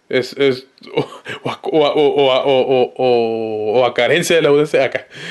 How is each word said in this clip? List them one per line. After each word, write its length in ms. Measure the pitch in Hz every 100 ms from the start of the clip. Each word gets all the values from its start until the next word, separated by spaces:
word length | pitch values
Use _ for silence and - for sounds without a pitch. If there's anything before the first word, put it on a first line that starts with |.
| -
es, 260 | 131 120
es, 320 | 135 139 127 - _
<laughs> 140 | -
o, 60 | - - - - -
o, 380 | 120 - - 156
o, 60 | 147
o, 440 | 151 143 143 135
o, 280 | 131 139 131
o, 320 | 123 127 120 -
o, 840 | 127 120 113 113 110 107 107 117
o 40 | 120
a 80 |
carencia 420 | 120 120 160 165 170
de 60 |
la 100 | 151
U 40 | 143
D 100 | 156
C, 160 | 156
acá. 240 | 127 - - - -